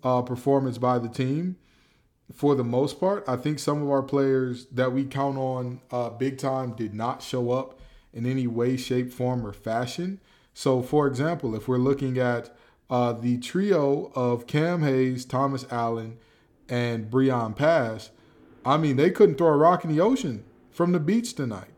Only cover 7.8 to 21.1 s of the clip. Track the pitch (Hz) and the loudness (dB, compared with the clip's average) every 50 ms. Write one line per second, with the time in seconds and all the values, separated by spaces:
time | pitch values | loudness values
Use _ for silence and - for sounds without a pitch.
7.8 | - - _ - _ _ _ 113 117 123 131 135 127 120 113 113 120 127 131 123 | -20 -20 _ -20 _ _ _ -6 -4 -2 -2 -2 -2 -2 0 0 0 0 0 -2
8.8 | 127 - 127 127 127 123 - - 127 123 127 123 120 104 98 - - 110 110 117 | -2 -2 -2 -2 -2 -4 -6 -4 -2 -2 -2 -2 -4 -8 -10 -10 -6 -4 -2 -2
9.8 | 127 123 - - 175 185 196 196 _ _ _ _ _ _ _ - - 143 131 127 | -2 -4 -6 -6 -6 -8 -8 -10 _ _ _ _ _ _ _ -4 0 2 2 2
10.8 | 123 - - 151 147 139 127 120 143 160 175 - - 120 110 110 - - 127 123 | 0 0 2 2 2 2 0 0 -2 -2 -2 -2 -4 -4 -6 -4 -2 -2 0 2
11.8 | 127 135 139 139 139 131 127 127 127 123 120 120 117 - - _ _ _ _ _ | 2 2 2 0 0 -4 0 0 0 0 0 -2 -4 -10 -20 _ _ _ _ _
12.8 | _ _ 127 123 123 120 120 110 117 123 123 120 120 - - 180 196 208 190 160 | _ _ 0 0 2 0 0 -2 0 0 0 0 -2 -4 -2 -2 2 2 2 4
13.8 | 147 139 139 151 190 - - 135 123 123 120 120 - - - 147 156 170 175 175 | 4 2 2 0 -2 -6 -4 -2 0 0 0 -2 -4 -2 0 0 0 2 0 0
14.8 | 156 143 135 131 131 131 127 123 - - - 127 139 139 135 131 127 - 123 120 | 2 2 2 2 2 2 0 -4 -8 -4 -2 0 0 0 -2 -4 -8 -6 -4 -2
15.8 | 117 117 117 113 110 113 113 117 _ _ _ _ _ _ _ _ _ - 131 120 | -2 -2 -2 -4 -6 -10 -14 -18 _ _ _ _ _ _ _ _ _ -6 -4 -2
16.8 | 120 120 117 113 110 107 113 127 135 131 127 123 117 110 107 - 139 156 170 156 | -2 -2 -2 -4 -6 0 2 2 4 4 2 0 -2 -4 -2 0 2 4 4 4
17.8 | 127 113 113 107 - - _ _ _ _ _ _ - - - - - 127 139 156 | 2 0 -4 -8 -12 -18 _ _ _ _ _ _ -20 -20 -20 -8 0 0 2 2
18.8 | 160 151 135 123 147 180 185 - 220 185 156 135 170 165 151 143 156 170 180 175 | 2 2 4 4 4 4 6 6 6 6 6 4 4 4 6 6 6 6 6 4
19.8 | - 165 156 151 175 220 269 254 - 156 120 101 - - - _ _ _ _ - | 0 0 2 2 4 4 2 0 -2 -4 -6 -8 -10 -16 -20 _ _ _ _ 0
20.8 | 170 175 175 175 151 151 | 2 2 2 2 2 2